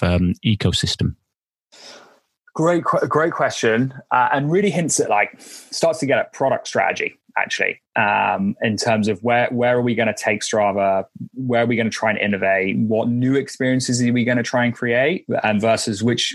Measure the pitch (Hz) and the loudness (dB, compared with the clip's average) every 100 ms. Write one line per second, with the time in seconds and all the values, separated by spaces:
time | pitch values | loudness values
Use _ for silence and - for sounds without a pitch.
0 | 87 87 87 - 110 101 87 - 85 - | 0 2 2 0 -2 0 0 0 -2 -2
1 | - - _ _ _ _ _ - - - | -2 -4 _ _ _ _ _ -20 -20 -20
2 | - _ _ _ _ - 160 175 - - | -20 _ _ _ _ -2 2 2 2 0
3 | 147 151 165 160 135 - 117 113 131 - | 2 0 0 0 -2 0 2 2 0 -4
4 | - 127 123 143 147 180 202 175 160 - | -2 2 2 2 2 2 2 0 0 0
5 | 117 104 104 - - - - - 131 156 | 0 0 0 -4 -20 -20 -12 -2 0 0
6 | 139 117 - - 135 120 - 110 92 92 | 0 0 -2 -2 -2 -2 -2 -2 0 0
7 | - - _ - 98 - 98 - _ 117 | -4 -8 _ -6 -4 -2 -4 -4 _ 0
8 | 104 101 101 95 98 - 117 101 120 110 | 2 2 0 0 -2 -2 -2 0 0 0
9 | 107 95 117 120 123 120 120 123 120 117 | 0 0 0 0 0 0 0 2 0 0
10 | 110 104 110 107 - 107 101 101 98 95 | -2 -2 -2 -2 -2 0 0 2 0 0
11 | 95 - - - 127 117 120 117 113 - | -4 -10 -14 -8 -2 0 2 0 -2 0
12 | 110 101 101 98 95 95 95 123 110 110 | -2 0 0 0 2 2 0 0 0 0
13 | 117 120 127 139 135 - 131 131 127 123 | 0 0 2 0 -2 -2 0 0 0 0
14 | 120 123 117 123 117 123 120 117 120 120 | 0 2 0 0 0 0 -2 -2 -2 2
15 | 143 185 - - 107 104 113 110 - 98 | 0 -2 -4 -2 0 2 2 0 -2 -2
16 | 117 117 - | 0 0 -2